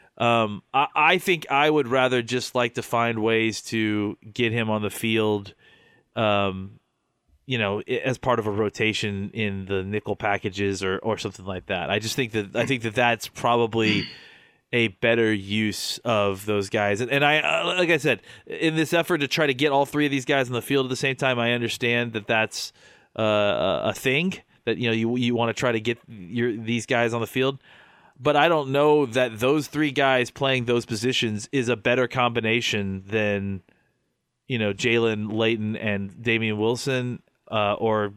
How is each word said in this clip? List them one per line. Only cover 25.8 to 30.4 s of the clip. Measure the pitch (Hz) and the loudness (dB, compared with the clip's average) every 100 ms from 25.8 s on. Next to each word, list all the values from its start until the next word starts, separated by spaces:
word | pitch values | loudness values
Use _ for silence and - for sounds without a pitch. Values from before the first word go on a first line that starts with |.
get | 110 117 - | -2 -4 -8
your, | 107 87 117 120 110 | -18 -6 0 0 0
these | 113 117 - | -2 -2 0
guys | 123 117 | 0 2
on | 117 | 0
the | 110 | -4
field. | 127 135 139 - - - _ _ - | -2 -2 -2 -12 -20 -20 _ _ -4
But | 131 | 2
I | 147 165 | 4 4
don't | 160 135 | 4 2
know | 139 151 151 | 4 6 6
that | 131 117 127 110 | 4 2 0 2
those | 127 156 139 | 2 2 0
three | 147 151 | -2 0
guys | 135 135 131 120 | 2 4 4 0
playing | - | -2